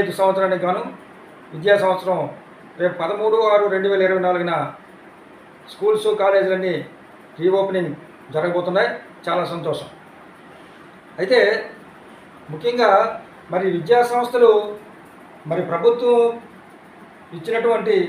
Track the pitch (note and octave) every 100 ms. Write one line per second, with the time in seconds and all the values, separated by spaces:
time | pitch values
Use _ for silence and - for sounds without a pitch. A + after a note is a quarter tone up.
0 | F3 F3+ F#3+ F#3+ F#3 F3+ F3+ F3 - -
1 | - - - - - D#3 G3 G3+ F#3 F3+
2 | F3+ F3 C#3 - - - - - F3 F3
3 | E3 G3+ G#3+ A3 G#3+ G#3 G3+ F#3+ G3 G3
4 | F#3 F#3 F3+ F3 F3 D#3 C#3 - - -
5 | - - - - - - - - G3+ G#3+
6 | G#3+ G3 G3 G3 F#3+ F#3 F#3 D#3 C#3 -
7 | - - - - F3+ G3 G3 F#3 E3 C#3+
8 | - - - D#3 F3 F3 F3+ F#3 B3 -
9 | - - E3+ F3 D3 - D#3 C#3+ - -
10 | - - - - - - - - - -
11 | - - F#3+ B3 G#3 A3 - - - -
12 | - - - - - D#3 A#3+ B3 G#3+ G3
13 | A3+ - - - - F3 F#3+ E3+ D#3+ A#3+
14 | A#3+ A#3+ A#3+ B3 A#3 G#3+ G#3 G#3 - -
15 | - - - - D3+ E3+ E3+ E3+ E3+ -
16 | A#3+ A#3+ A#3 A#3 - - - - - -
17 | - - - E3 A3+ A3+ A#3 A3+ G#3+ G3